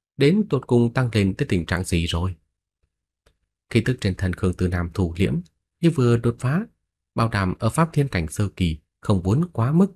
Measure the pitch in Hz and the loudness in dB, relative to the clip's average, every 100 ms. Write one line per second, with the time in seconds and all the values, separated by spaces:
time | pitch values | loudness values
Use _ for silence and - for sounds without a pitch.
0 | _ - 139 208 208 131 - 123 117 131 | _ 0 2 2 0 -2 2 2 2 0
1 | 123 107 98 - 143 92 78 85 - 87 | 0 2 2 0 -2 -2 -2 -4 -2 -2
2 | 85 82 92 85 _ _ _ _ _ _ | 0 -2 -4 -8 _ _ _ _ _ _
3 | _ _ _ _ _ _ - 117 120 127 | _ _ _ _ _ _ -2 0 0 -2
4 | 101 90 92 85 92 87 90 90 85 - | -2 -2 -4 -2 -2 0 -2 -2 -4 -2
5 | 87 85 95 160 - _ _ - 165 160 | -2 0 -2 -2 -6 _ _ -2 0 2
6 | 120 117 120 - 127 170 233 _ _ _ | 2 2 0 -2 -2 -4 -6 _ _ _
7 | _ - 113 101 92 - 113 - 165 147 | _ -4 -2 0 -2 -2 -2 0 0 0
8 | 139 90 80 - 101 - 87 78 _ _ | 0 -2 -4 -2 -4 0 -2 -2 _ _
9 | - 95 92 131 180 - 120 165 190 | -2 0 2 0 0 -2 0 2 2